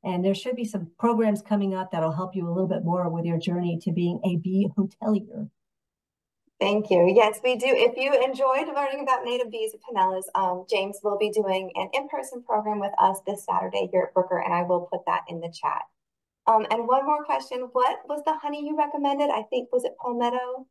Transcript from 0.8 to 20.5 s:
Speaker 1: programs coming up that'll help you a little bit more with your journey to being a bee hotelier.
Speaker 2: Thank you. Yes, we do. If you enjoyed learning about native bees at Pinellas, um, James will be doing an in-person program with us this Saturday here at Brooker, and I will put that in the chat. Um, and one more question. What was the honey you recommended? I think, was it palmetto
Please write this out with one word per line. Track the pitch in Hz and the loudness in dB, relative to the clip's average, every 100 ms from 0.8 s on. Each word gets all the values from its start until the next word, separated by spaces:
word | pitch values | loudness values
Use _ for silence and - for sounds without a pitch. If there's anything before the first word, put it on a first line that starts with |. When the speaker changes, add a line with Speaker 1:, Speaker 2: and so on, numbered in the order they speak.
| 170 _ | -8 _
Speaker 1:
programs | 226 220 220 202 | 0 4 2 0
coming | - 208 196 190 | 0 0 0 -4
up | 185 | -4
that'll | 170 160 | -2 -2
help | 156 190 190 | -2 -4 -4
you | 170 | -4
a | |
little | 175 185 | -2 -2
bit | 180 | -2
more | 165 180 175 | 0 0 -2
with | 165 165 | -2 -2
your | 170 | -2
journey | 175 175 175 170 | -2 -2 -2 -2
to | - | -2
being | 170 175 175 | 0 0 -2
a | 190 175 | -2 -2
bee | 185 190 202 - | 0 0 0 0
hotelier. | 202 _ 214 208 - - 214 _ _ _ _ _ _ _ _ _ _ _ | -2 _ -2 -2 -2 -12 -12 _ _ _ _ _ _ _ _ _ _ _
Speaker 2:
Thank | 196 208 208 | 0 2 4
you. | 180 175 | 6 8
Yes, | 196 214 214 | 8 6 4
we | 254 247 | -2 0
do. | 254 | 2
If | 254 240 240 | 4 4 2
you | 269 277 | 2 2
enjoyed | 262 254 269 262 302 | 2 2 2 2 0
learning | 277 277 277 | -2 -2 -2
about | 285 240 240 | 0 0 0
native | 247 233 | -2 -4
bees | 220 220 | -4 -6
at | - | -6
Pinellas, | - 226 190 190 190 - | -6 0 2 0 -4 -2
um, | 190 180 185 | 0 -2 -2
James | 202 196 202 | -2 -2 -4
will | 208 202 | -2 0
be | 214 | 0
doing | 214 196 190 190 - | 0 0 0 -2 -6
an | 190 | -4
in-person | 269 285 285 262 247 | -4 -4 -8 -8 -12
program | - 214 214 208 | -2 -2 0 -2
with | 202 - | -2 2
us | 190 190 - | 2 2 -6
this | 202 | -8
Saturday | - 185 185 190 190 | -2 -2 -2 -2 0
here | 190 | 0
at | 180 | 2
Brooker, | - 180 180 | 0 0 -2
and | - | 0
I | 175 | -2
will | 175 180 180 | 0 0 -2
put | 180 - | -6 -2
that | 180 - | -4 -4
in | 170 | -8
the | 170 | -10
chat. | 165 147 - - _ _ _ _ _ - | -4 -4 -4 -8 _ _ _ _ _ 4
Um, | 220 208 | 4 4
and | 220 226 | 0 2
one | 262 294 | 2 4
more | 302 294 | 0 0
question. | 269 - 254 247 | -4 -2 -8 -4
What | 254 254 - - | 2 2 0 -6
was | 294 294 | -4 -2
the | 311 | -2
honey | 294 294 294 | -4 -6 -4
you | 311 | 0
recommended? | 294 294 285 277 294 | 0 0 0 2 2
I | - 214 | 0 -2
think, | 254 247 | -4 0
was | 247 | -2
it | 247 - | -2 -6
palmetto | 247 240 240 247 247 | -6 0 0 0 -4